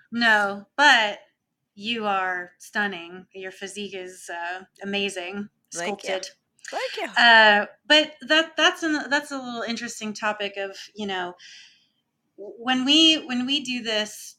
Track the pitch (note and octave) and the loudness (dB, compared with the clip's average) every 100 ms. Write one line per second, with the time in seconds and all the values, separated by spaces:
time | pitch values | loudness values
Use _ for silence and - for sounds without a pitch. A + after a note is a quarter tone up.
0 | _ A#3 A#3 G#3+ G3+ G3+ G3+ - C#4+ A#3+ | _ 0 4 4 2 -4 -12 2 6 6
1 | G#3+ - _ _ _ _ _ G3+ G#3+ A#3 | 4 -4 _ _ _ _ _ -12 -6 -4
2 | G#3 F#3+ F#3 F3+ F3+ _ - G#3+ G3+ F3 | 0 0 -2 -4 -8 _ -10 -4 -4 -4
3 | E3+ F#3 F#3 F#3+ F#3+ F#3+ F#3+ G3 G3 F#3+ | -12 -16 -18 -14 -14 -12 -12 -10 -10 -10
4 | F#3 F#3 - E3+ E3+ F#3 F#3+ _ G3+ G3+ | -12 -14 -14 -10 -8 -10 -12 _ -8 -4
5 | G3 F#3 F3 G3+ G#3 _ _ E3 F3 G3+ | -4 -4 -8 -10 -12 _ _ -8 -6 -6
6 | G3 F#3+ - _ _ _ - F#4+ B4+ - | -6 -6 -8 _ _ _ -12 -8 -8 -8
7 | D4+ G#3+ A#3+ A3+ G#3+ G#3 G3+ - - D4+ | -4 4 8 10 8 6 2 -8 2 4
8 | D4 - B3 D#4 D#4+ - E4+ F4 E4 D4 | 4 -6 0 2 2 2 2 2 -2 -2
9 | A#3+ C#4+ C#4+ C#4 B3 A#3 A3 A3+ A#3 - | 0 -2 -2 -10 -8 -8 -6 -6 -6 -8
10 | G#3+ G#3 G#3+ G#3 G3+ G3+ G3 G3 - G#3 | -8 -4 -4 -4 -6 -6 -10 -10 -18 -10
11 | G3+ F#3 F3+ F3+ - - - _ _ _ | -6 -4 -6 -10 -20 -20 -20 _ _ _
12 | _ _ _ - G3+ - A#3 B3+ C4 D4+ | _ _ _ -18 -16 -10 -2 -2 4 6
13 | D#4+ D#4 D4+ B3 B3 D4 B3+ B3 A3+ G#3+ | 6 4 0 -4 -2 -4 -4 -8 -4 -4
14 | G#3 - - | -4 -10 -18